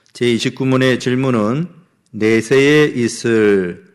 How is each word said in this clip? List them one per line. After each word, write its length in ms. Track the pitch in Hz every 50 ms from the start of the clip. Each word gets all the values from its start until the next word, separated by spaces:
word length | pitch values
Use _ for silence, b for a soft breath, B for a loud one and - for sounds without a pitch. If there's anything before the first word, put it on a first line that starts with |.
| b b b
제이십구 520 | - 123 120 117 107 - 123 - - 135
문의 340 | 131 131 127 131 131 123 120
질문은 680 | - 123 123 127 135 131 123 110 104 107 127 151 175 - - - _ _ _ _ _ _
"내세에 760 | - 104 107 110 113 113 110 - 135 135 139 143 151 151 151
있을 1000 | 147 - 123 117 110 - - - 117 113 110 107 104 101 98 92 87 87 - - _